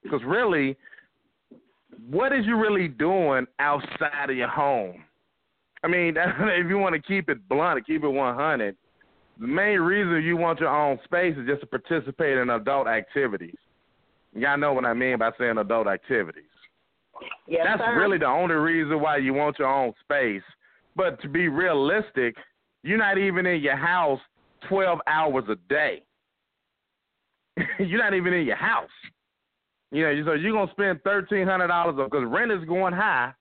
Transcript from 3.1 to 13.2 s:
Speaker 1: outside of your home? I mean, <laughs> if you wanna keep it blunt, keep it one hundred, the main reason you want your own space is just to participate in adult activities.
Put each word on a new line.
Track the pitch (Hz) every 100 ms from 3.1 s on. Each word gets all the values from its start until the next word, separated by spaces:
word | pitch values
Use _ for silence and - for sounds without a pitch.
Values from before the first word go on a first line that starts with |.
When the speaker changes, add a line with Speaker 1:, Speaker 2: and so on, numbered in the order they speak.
| 190 160 131 127 -
Speaker 1:
outside | 143 147 123 170 151 147 139
of | 131
your | 120
home? | 151 143 127 95 85 - _ _ _ _ _ _ -
I | 160
mean, | 180 170 160
<laughs> |
if | 175 143 214 180 175
you | 196
wanna | 190 160
keep | - 196 175
it | 196 95
blunt, | 139 175 143 110
keep | 156
it | 147
one | 135 131 120
hundred, | 151 139 104 95 _ _ _ _ _ -
the | 117
main | 156 202 202
reason | 165 202 185 165
you | 160 170
want | 170 165
your | 156
own | 147 147 131
space | - 175 180 143
is | 123
just | 143
to | 139
participate | 131 - 165 135 131 156 135
in | 123
adult | 117 104 139 123
activities. | 113 - 143